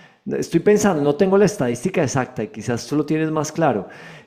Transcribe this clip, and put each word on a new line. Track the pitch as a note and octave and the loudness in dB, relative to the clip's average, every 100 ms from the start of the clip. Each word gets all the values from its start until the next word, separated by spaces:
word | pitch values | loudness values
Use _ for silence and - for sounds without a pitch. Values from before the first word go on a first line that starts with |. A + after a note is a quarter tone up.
| - _ - | -20 _ -8
estoy | C#3 - E3 | -6 -2 0
pensando, | G#3 G#3 G#3 D#3 | 4 4 4 2
no | C#3+ C#3+ | 0 2
tengo | F#3+ G3 | 2 4
la | G3+ | 4
estadística | - B2 A#2+ F3+ F#3 | 2 -2 -2 -2 0
exacta | C3+ C#3 B2 - | 0 0 -4 -6
y | G#2+ | -8
quizás | A2 G#2 A#2 - | -8 -6 -6 -2
tú | D3 | -2
lo | D3 | 0
tienes | D#3 D#3 | -2 -2
más | D#3 D3 | -2 -4
claro, | - D#3 G#2+ - - - - | 0 0 0 -4 -14 -20 -20